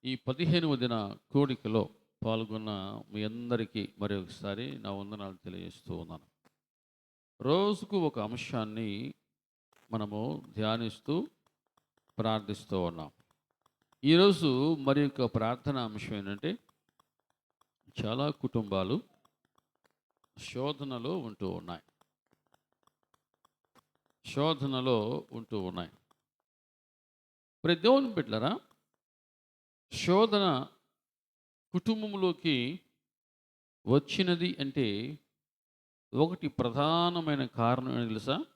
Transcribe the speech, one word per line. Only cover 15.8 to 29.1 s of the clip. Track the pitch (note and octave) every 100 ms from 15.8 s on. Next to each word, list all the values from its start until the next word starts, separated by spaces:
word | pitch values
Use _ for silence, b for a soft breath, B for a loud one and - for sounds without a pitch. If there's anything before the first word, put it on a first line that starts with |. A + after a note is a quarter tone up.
| A#2 G#2+ - G#2+
ఏంటంటే, | G2 G2+ D3 A3+ _ _ _ _ _ _ _ _ _ _ _ _ _ - -
చాలా | A#2+ D3
కుటుంబాలు | - - A#2 G#2 G2 F#2+ D3+ - _ _ _ _ _ _ _ _ _ _ _ _ -
శోధనలో | - A#2+ C3+ C#3+ C#3 B2+ A#2+ F#3
ఉంటూ | A#2+ G#2 G2
ఉన్నాయి, | F2 E2+ E2+ _ _ _ _ _ _ _ _ _ _ _ _ _ _ _ _ _ _ _ _ _ _ _ _ -
శోధనలో | - D3+ D3+ C#3 C3 B2+ A#2+ G#2+ C#3+ -
ఉంటూ | A#2 A2+ G#2+
ఉన్నాయి. | F#2 F2+ F2 - _ _ _ _ _ _ _ _ _ _ _ _ _ _ _ _
ప్రియ | D#3+ E3+
దేవుని | F#3+ C4+ C4+
బిడ్డలారా, | G3+ A2 A2 B2+ A#3+ _ _ _ _ _